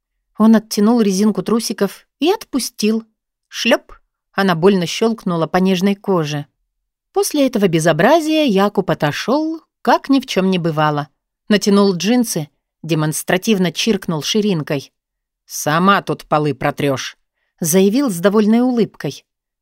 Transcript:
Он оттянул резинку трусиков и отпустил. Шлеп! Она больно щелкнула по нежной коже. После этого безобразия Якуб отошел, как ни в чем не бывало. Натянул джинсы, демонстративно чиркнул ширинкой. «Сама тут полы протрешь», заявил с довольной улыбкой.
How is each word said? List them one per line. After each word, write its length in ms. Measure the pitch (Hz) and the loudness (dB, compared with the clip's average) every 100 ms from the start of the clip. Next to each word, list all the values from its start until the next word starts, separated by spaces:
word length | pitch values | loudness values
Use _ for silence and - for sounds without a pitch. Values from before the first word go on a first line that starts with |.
| _ _ _ - | _ _ _ 2
Он 180 | 220 220 | 4 4
оттянул 460 | 220 - 208 240 | 2 0 2 2
резинку 420 | 202 185 214 196 | 0 2 0 0
трусиков 640 | 180 226 - 202 196 - _ _ | -2 -4 -4 -4 -4 -6 _ _
и 120 | 311 | -2
отпустил. 720 | 453 - 269 - - 214 220 - _ _ _ _ | -2 -4 -6 -6 -2 -2 -2 -6 _ _ _ _
Шлеп! 460 | - 226 302 - - _ _ _ | -6 0 0 -2 -20 _ _ _
Она 240 | - 196 160 | -2 0 2
больно 300 | 190 196 165 | 2 2 -2
щелкнула 600 | - 226 226 185 170 156 | -2 -2 -2 -4 -2 -2
по 100 | 180 | 0
нежной 380 | 190 180 202 196 | 0 2 0 -2
коже. 520 | - 180 147 147 147 _ _ _ _ _ _ | -2 -2 -2 -6 -10 _ _ _ _ _ _
После 340 | 392 403 294 269 | -4 -2 0 0
этого 220 | 208 196 | 2 2
безобразия 760 | 160 165 156 214 330 311 311 294 | 2 2 2 4 4 2 2 2
Якуб 440 | 190 202 202 180 | 2 2 0 -2
отошел, 720 | 156 147 - - 294 311 320 - _ | -2 -2 -2 -2 -2 -2 -6 -14 _
как 280 | - 320 - | 0 0 2
ни 100 | 269 | 0
в 60 | - | 0
чем 240 | 190 190 | -2 0
не 80 | 185 | 0
бывало. 520 | 165 156 151 147 151 _ _ _ - | -2 0 0 -2 -6 _ _ _ -2
Натянул 440 | 208 208 196 202 175 | 0 2 2 2 0
джинсы, 540 | 190 247 233 170 147 _ _ _ | 0 0 0 -4 -8 _ _ _
демонстративно 880 | 156 156 156 - - 185 226 196 175 | -4 -2 -2 -4 -2 -2 0 0 0
чиркнул 520 | - 233 196 - 156 | -2 -2 -2 -4 -6
ширинкой. 680 | - 220 208 165 143 147 - _ _ _ _ _ _ | -4 -2 -2 -2 -4 -6 -8 _ _ _ _ _ _
«Сама 560 | - 147 160 190 190 | -8 -4 0 2 2
тут 240 | - 147 - | 0 -8 -2
полы 300 | 151 147 127 | -2 0 -2
протрешь», 640 | 143 139 143 131 - - _ _ _ _ | -4 -2 -2 -4 -8 -16 _ _ _ _
заявил 500 | 165 185 196 247 277 | 0 2 4 2 0
с 80 | 170 | 0
довольной 420 | 190 214 208 226 | 0 2 2 2
улыбкой. 640 | 254 240 190 - 151 - _ _ _ _ | 2 0 -2 -4 -10 -10 _ _ _ _